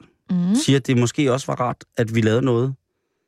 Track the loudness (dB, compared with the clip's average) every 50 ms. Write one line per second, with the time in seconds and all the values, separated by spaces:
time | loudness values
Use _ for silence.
0 | -8 _ _ _ _ -4 -2 0 0 0 0 0 2 2 0 2 2 0 0 2
1 | 0 0 0 0 0 0 0 -2 -4 -6 -6 -4 -4 -4 -6 -8 -12 _ -4 -4
2 | -4 -2 0 0 2 2 2 2 2 2 0 0 0 -2 -4 -8 _ _ _ _
3 | _ _ _ _ _